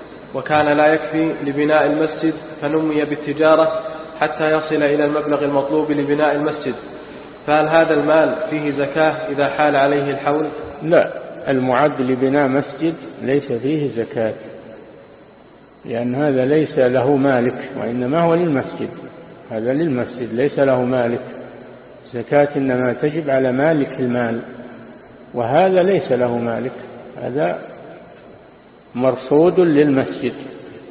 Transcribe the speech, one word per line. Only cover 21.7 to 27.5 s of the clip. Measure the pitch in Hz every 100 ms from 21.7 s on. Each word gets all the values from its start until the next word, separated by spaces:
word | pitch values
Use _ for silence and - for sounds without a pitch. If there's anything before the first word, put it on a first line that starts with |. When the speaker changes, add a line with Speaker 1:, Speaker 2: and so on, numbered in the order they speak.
| - - - -
Speaker 2:
زكاة | 120 110 143 143 143
إنما | 135 127 127
تجب | 117 151 156 147
على | 135 131
مالك | 127 151 156 135 -
المال، | 123 123 120 117 - - - - - - - - -
وهذا | 120 117 147 190 185
ليس | 180 185 -
له | 123 123 120
مالك، | 117 113 127 - - - - -
هذا | 123 131 170